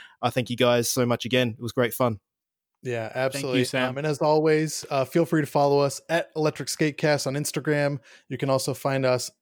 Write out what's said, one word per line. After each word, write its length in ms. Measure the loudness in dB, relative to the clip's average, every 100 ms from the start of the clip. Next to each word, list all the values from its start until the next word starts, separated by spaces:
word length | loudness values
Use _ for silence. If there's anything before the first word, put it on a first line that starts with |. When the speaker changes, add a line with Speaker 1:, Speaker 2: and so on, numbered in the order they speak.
| -20 _
Speaker 1:
I 80 | -2
thank 180 | -2 -4
you 60 | 2
guys 320 | 4 4 2
so 140 | 0
much 200 | 0 0 0
again. 300 | 0 0 -2
It 40 |
was 100 | -6
great 200 | -2 -2
fun. 260 | 0 -2 -2 _ _ _ _ _ _
Speaker 2:
Yeah, 220 | -8 -6 -6
Speaker 3:
Thank 60 |
you, 60 | -2
Speaker 2:
absolutely. 440 | -2 -2 -2 0
Speaker 3:
Sam. 260 | 0 -2 -2
Speaker 2:
Um, 80 | -2
and 80 | -4
as 120 | 0
always, 640 | 2 4 4 2 0 -6 -4
uh, 140 | -2
feel 220 | 0 0 2
free 160 | 0
to 40 | 0
follow 340 | 2 4 4
us 200 | 2 -2 -2
at 220 | -2 -2
Electric 340 | -2 -2 -2 -8
Skatecast 560 | -2 -2 0 0 2 0
on 80 |
Instagram. 640 | -4 -4 -4 -2 0 0 -4 -10 -20 _
You 100 | -4
can 100 | 0
also 240 | 0 0
find 320 | -2 -2 0
us 260 | 2 0 -2 -6